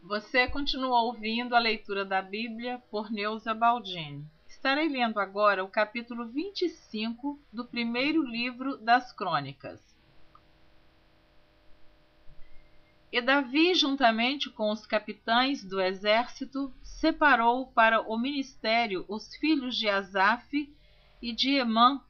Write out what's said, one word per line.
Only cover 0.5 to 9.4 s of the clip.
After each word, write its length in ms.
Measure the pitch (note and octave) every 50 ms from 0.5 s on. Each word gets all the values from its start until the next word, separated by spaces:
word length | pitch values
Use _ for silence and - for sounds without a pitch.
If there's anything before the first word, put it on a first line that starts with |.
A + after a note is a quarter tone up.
| C4+ C#4+ C#4+ C#4 D#4 C4+ C4 C4 B3 A#3+
ouvindo 540 | A3+ A#3+ A#3 G#3+ G#3+ A3 A3+ A#3 B3 B3 A#3+
a 20 | A#3+
leitura 460 | A#3 A3+ A3 G#3+ - - G3+ G3 G3
da 180 | F#3+ F#3+ F#3+
Bíblia 580 | F#3+ F#3 G3 G#3+ A#3 A#3+ A3 A3+ A#3+ B3 B3 B3 _ _
por 180 | - G#3 A3 G#3
Neuza 420 | A3+ G3+ G3+ G#3+ A3 A3 G#3+ A3+
Baldini. 720 | A3 A3 A#3 A#3 A#3+ A#3+ G3+ F#3+ F3+ F3 D#3 D3 C#3+ C#3+ D3 D#3 - _ _ -
Estarei 400 | - - - C4+ C4+ D4 D#4+ D#4+
lendo 300 | C#4 B3+ A#3+ A3+ A3 G#3
agora 460 | G3 F#3+ G3 G3+ G#3 G3+ G3 F#3 F#3+
o 40 | G3
capítulo 600 | - A3 G#3+ G#3 - A#3 A#3 - A#3+ A#3 A#3+ A3+
vinte 340 | A#3 C#4+ F4 G4+ G4 -
e 60 | F#4 E4
cinco 720 | - - - _ - G#3+ A3 A#3 A#3 - - C#4+ C#4+ - _ _
do 120 | - A#3 B3
primeiro 580 | - - A#3+ A#3+ A#3 A#3 B3 C4 D4 D#4 D#4+
livro 540 | D4 B3 A3+ A#3 A#3+ B3+ B3 A#3+ B3+ C#4 C4+ -
das 340 | A3 A#3 A#3+ B3+ B3 -
Crônicas. 680 | - - G#3 F#3 D#3+ D3